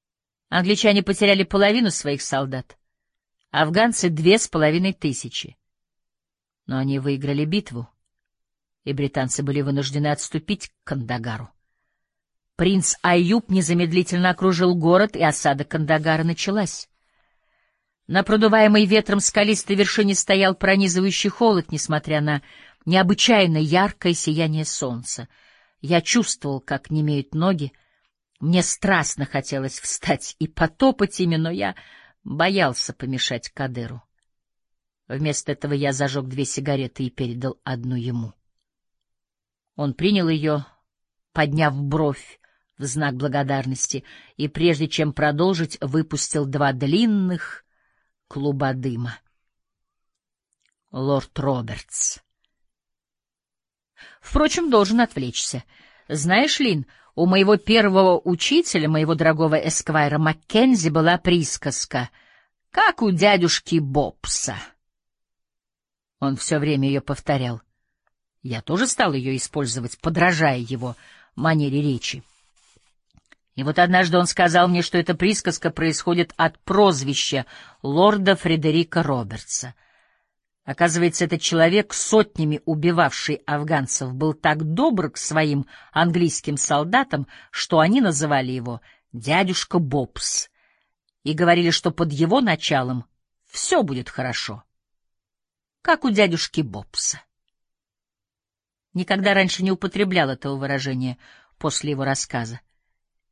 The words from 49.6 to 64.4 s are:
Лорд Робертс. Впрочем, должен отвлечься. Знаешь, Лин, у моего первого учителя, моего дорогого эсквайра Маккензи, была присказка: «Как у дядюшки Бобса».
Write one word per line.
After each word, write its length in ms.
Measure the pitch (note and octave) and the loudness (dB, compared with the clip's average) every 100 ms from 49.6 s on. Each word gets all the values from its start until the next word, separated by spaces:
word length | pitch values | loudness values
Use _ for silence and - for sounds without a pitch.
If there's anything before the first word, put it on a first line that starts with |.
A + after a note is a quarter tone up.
| _ _ _ _ _ _ _ _ _ _ _ _ _ | _ _ _ _ _ _ _ _ _ _ _ _ _
Лорд 460 | C3+ C3+ C#3 - - | -6 0 -2 -2 -4
Робертс. 800 | C#3 B2+ A2+ G#2+ - - - - _ _ _ _ _ _ _ _ _ _ _ _ _ _ _ _ _ _ - _ | -2 -2 -4 -10 -10 -6 -6 -6 _ _ _ _ _ _ _ _ _ _ _ _ _ _ _ _ _ _ -20 _
Впрочем, 480 | - C#4+ D4+ F4 E4 | -2 0 2 0 2
должен 320 | A3+ G3 A3+ | 4 4 2
отвлечься. 640 | A3+ D3+ B2+ - - B2 - _ _ _ - | 0 -2 -6 -6 -6 -8 -12 _ _ _ -8
Знаешь, 520 | D3 E3 G3+ C#4+ - | -4 2 2 2 0
Лин, 240 | B3+ D#3+ B2+ _ _ | 0 0 -4 _ _
у 100 | - | 0
моего 320 | F3+ F#3 G3 G#3 | 2 4 4 4
первого 640 | G#3 A3+ G#3 F#3 F#3 F3 | 4 4 4 6 4 4
учителя, 680 | - E3+ - D#4 E4+ F#3+ D3+ | 0 -2 2 2 2 0 0
моего 240 | D#3 D#3 | 2 2
дорогого 400 | D#3+ D#3+ D#3 D#3+ | 2 2 2 2
эсквайра 640 | D#3 D#3+ - - D#3 D3 D3+ | 2 0 -4 -2 0 2 2
Маккензи, 720 | D#3 D#3 - G#3+ C4 A#3 D#3+ | 0 -2 0 4 4 4 2
была 260 | D#3 D#3+ F3 | 2 4 2
присказка: 920 | F#3 F3 D3 - C#3+ - - C3+ A#2+ _ _ _ _ _ _ | 2 2 0 -4 -6 -6 -6 -6 -6 _ _ _ _ _ _
«Как 300 | - G#4+ - | 0 0 2
у 100 | A3 | 0
дядюшки 680 | F3 G3+ G3+ E3+ - - E3 | 4 4 4 2 0 0 -2
Бобса». 800 | C#3 C#3+ A#2+ - - - | 0 -2 -2 -4 -8 -6